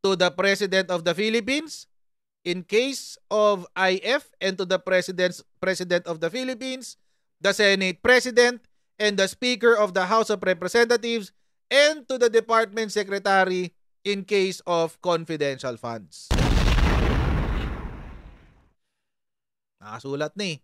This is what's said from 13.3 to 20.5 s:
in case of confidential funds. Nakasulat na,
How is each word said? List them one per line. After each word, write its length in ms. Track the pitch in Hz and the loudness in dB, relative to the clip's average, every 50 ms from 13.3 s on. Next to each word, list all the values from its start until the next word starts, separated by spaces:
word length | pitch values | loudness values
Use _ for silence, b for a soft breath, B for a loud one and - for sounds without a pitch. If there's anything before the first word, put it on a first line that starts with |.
| 196 190 190 190 185 180 180 175 _ _ _ _ _ _ _ | 4 4 4 2 0 -4 -4 -6 _ _ _ _ _ _ _
in 160 | 202 202 196 | -4 -4 -4
case 400 | 185 - 208 196 190 190 180 - | -4 -2 0 0 0 0 -4 -6
of 320 | _ 175 175 170 165 160 - _ | _ -2 0 0 0 -2 -4 _
confidential 720 | - 180 170 165 165 156 160 151 147 143 135 127 - 131 120 | -2 -2 -2 -2 -2 -6 -4 -2 -2 -4 -4 -4 -8 -8 -8
funds. 560 | 113 - 117 117 113 98 78 - - - - - - - - - - - - - - - - - - - - - - - - - - - - - - - - - - - - - - - - - - - - - - - _ _ _ _ _ _ _ _ _ _ _ _ _ _ _ _ _ _ _ _ _ _ _ _ _ _ _ | -8 -8 -10 -10 -10 -12 _ -20 -20 -4 -2 0 2 2 2 2 4 4 4 4 4 2 2 2 2 0 0 0 0 0 0 -2 -2 -2 -2 -4 -4 -4 -6 -8 -10 -12 -14 -14 -14 -18 -18 -18 -20 -20 -20 -20 -20 -20 _ _ _ _ _ _ _ _ _ _ _ _ _ _ _ _ _ _ _ _ _ _ _ _ _ _ _
Nakasulat 560 | 98 107 107 117 - 139 139 143 151 151 _ 190 | -18 -16 -16 -12 -8 -8 -6 -6 -6 -6 _ -6
na, 160 | 208 185 | -6 -6